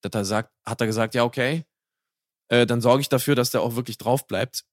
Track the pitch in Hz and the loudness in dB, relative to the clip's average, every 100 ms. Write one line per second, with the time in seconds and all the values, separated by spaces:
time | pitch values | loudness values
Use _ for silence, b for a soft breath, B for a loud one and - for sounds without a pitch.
0 | - 110 98 107 113 _ - 117 113 110 | -4 -4 -2 -4 -6 _ -12 -4 -2 0
1 | 110 123 120 135 123 165 - _ _ _ | -2 0 -2 0 -2 -2 -8 _ _ _
2 | _ _ _ _ _ 120 120 120 117 131 | _ _ _ _ _ 2 4 2 4 4
3 | 143 131 135 139 123 120 120 117 127 110 | 2 0 2 2 2 0 -2 -4 -8 -6
4 | 110 135 - 92 127 - _ | -2 -2 -2 -4 -4 -8 _